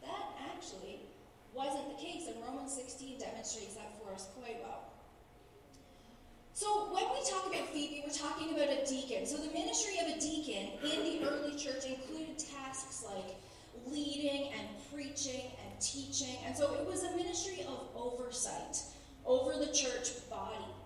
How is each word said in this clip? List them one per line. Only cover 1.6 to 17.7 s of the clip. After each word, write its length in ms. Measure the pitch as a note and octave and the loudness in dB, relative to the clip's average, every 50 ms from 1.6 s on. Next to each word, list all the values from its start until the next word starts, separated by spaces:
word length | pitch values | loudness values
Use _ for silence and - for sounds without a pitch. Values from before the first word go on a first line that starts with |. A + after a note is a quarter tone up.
| C4+ D4 D4 C#4+ C#4 D4 - - | 0 2 2 0 0 -2 -4 -4
the 60 | D#4 | -6
case, 240 | E4+ E4+ - E4 B3 | -4 -4 -4 -4 -4
and 80 | A3+ A3+ A#3 | -4 -4 -4
Romans 300 | B3 C4 C#4 C#4 C4+ C4+ | -4 -2 -2 -2 -2 -2
sixteen 420 | C4+ B3 B3 - - C4+ C4+ B3+ A3+ | -2 -2 -4 -6 -8 -6 -8 -6 -4
demonstrates 560 | A3+ A3+ A3+ A3+ A3 - - A3 G3+ F#3+ G3 | -4 -4 -4 -4 -4 -4 -4 -4 -4 -6 -8
that 240 | A3 G#3+ A3 - - A3 | -8 -8 -10 -10 -10 -8
for 100 | G3 F#3+ | -8 -6
us 140 | F#3+ - - - C4 | -6 -8 -10 -10 -10
quite 240 | B3 A#3 A3 G3+ | -6 -6 -6 -4
well. 220 | F#3+ F#3+ - G3 G3 - - - - - - - - - - - - - - - - - - - - - - - - - - - - - - - - - - | -4 -6 -6 -6 -8 -10 -14 -16 -18 -20 -20 -20 -20 -20 -20 -20 -20 -20 -20 -20 -20 -20 -20 -20 -20 -20 -20 -20 -18 -18 -18 -18 -18 -18 -18 -18 -18 -12 -4
So 360 | - G4+ G#4 G#4 G#4 - - | 0 4 6 6 6 6 6
when 140 | F#4+ F#4+ F#4 - - | 4 4 4 4 4
we 100 | C#5+ - - | 2 2 2
talk 160 | G4 F#4 F#4 F#4+ | 2 4 2 2
about 220 | E4+ D#4+ - - | 2 2 0 2
Phoebe, 340 | - D4+ D4 - D4 C#4+ C#4+ | 2 0 0 0 0 -2 -2
we're 60 | D4 | -2
talking 400 | - - D4 D4 D#4 D#4 D#4 D#4+ | -2 0 0 0 0 0 0 2
about 160 | D#4 D#4 C#4+ C#4 | 4 6 6 6
a 180 | C4 C4 C4+ | 6 4 4
deacon. 400 | C4 C4 C4 - - A3+ F#3+ - | 4 2 0 0 0 0 0 2
So 120 | - D4 D4 | 0 0 0
the 160 | D#4 D#4 D#4+ | 0 0 0
ministry 440 | E4 - E4+ A4+ - G#4+ G#4 F#4+ E4+ | 2 2 2 4 4 4 4 4 2
of 180 | E4+ D#4+ A#3+ G#3 | 2 2 2 2
a 20 | |
deacon 520 | D4 D4+ D#4 D4+ D4+ C4 A3 G3 G3 - - - C#4+ | 0 0 2 0 0 0 0 0 0 -2 -4 -2 0
in 200 | D4+ D#4+ - - | 2 2 4 4
the 260 | E4 D#4+ D#4 - C#4 | 2 2 4 2 2
early 280 | D4 D4 D4 D4 C#4+ - | 2 2 0 0 0 0
church 280 | - C#4 C4 B3+ B3+ | -2 0 0 0 0
included 520 | C4 C4 C4 - - D#4 D#4+ D#4+ D#4 C4 - | -2 -2 -4 -4 -6 -4 -4 -4 -4 -4 -6
tasks 680 | - - C4+ C#4 C4+ C4+ C4+ - - - - - - G#3+ | -6 -6 -6 -6 -6 -4 -4 -4 -6 -6 -6 -6 -4 -4
like 300 | G3 F#3+ F#3 F#3 F#3 F#3+ - - - - - - - A#3 A#3+ B3+ | -2 -2 -2 -4 -6 -10 -10 -14 -16 -16 -16 -14 -12 -10 -6 -2
leading 640 | C#4+ D4 D4 C#4+ C#4 C#4+ D4 C#4+ C#4 C#4 C#4 C#4 | 0 2 2 2 2 2 2 4 4 4 0 0
and 160 | D4 D4+ G#3 G#3+ G#3 - - - | -2 -4 -4 -6 -6 -8 -10 -8
preaching 600 | C#4+ D4 C#4+ C#4 C#4+ - C#4 C4+ B3+ C4 B3+ B3+ - - - | -6 -6 -6 -4 -2 -2 -2 0 0 -2 -4 -4 -8 -8 -10
and 160 | G3 G3+ - | -10 -4 0
teaching. 560 | - - - C#4 C4+ C#4 C#4 C#4 C4+ B3+ B3+ B3 B3+ | 0 0 0 0 -4 0 0 0 0 0 -2 -4 -2
And 80 | B3+ C4 D4+ | -2 4 6
so 160 | D4 C#4+ - | 6 6 6
it 120 | C#4 D#4 | 4 2
was 180 | F4+ F#4 - F4+ | 2 2 2 2
a 120 | E4+ E4 | 2 2
ministry 500 | F4 F4 F4 F4 - - G4 F#4 D#4+ C4+ | 2 2 2 2 0 0 0 0 -2 -2
of 220 | C4+ | -2